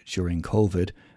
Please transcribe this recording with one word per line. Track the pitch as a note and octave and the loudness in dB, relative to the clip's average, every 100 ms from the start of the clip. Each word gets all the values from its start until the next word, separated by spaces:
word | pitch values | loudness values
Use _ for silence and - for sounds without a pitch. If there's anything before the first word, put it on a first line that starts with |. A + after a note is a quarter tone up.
| - | -8
during | - F2 E2+ | -4 -2 -2
covid, | - G#2+ G#2+ F2+ F2+ - - | 0 2 2 2 -2 -4 -20